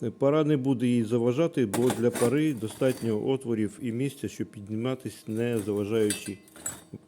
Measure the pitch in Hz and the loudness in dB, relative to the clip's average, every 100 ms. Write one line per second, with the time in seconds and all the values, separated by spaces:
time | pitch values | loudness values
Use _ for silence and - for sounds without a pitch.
0 | 117 - 139 151 151 147 127 123 123 120 | -8 0 2 4 2 2 2 2 2 2
1 | 107 120 120 123 165 147 113 113 127 104 | 2 2 2 2 0 2 0 2 2 2
2 | 120 120 120 139 156 120 107 - 135 127 | 0 4 2 4 2 0 -6 0 0 2
3 | 113 107 107 135 120 110 104 - 123 113 | -2 0 0 -2 0 0 0 -2 -6 -2
4 | 139 131 104 - 110 107 98 107 123 131 | -4 -4 -8 -6 -8 -8 -8 -4 -2 -4
5 | 107 - - 110 120 117 104 104 101 113 | -8 -12 -6 -2 0 0 0 -2 0 2
6 | 104 101 - 98 - - - - - - | 2 0 -6 -12 -14 -12 -12 -12 -16 -18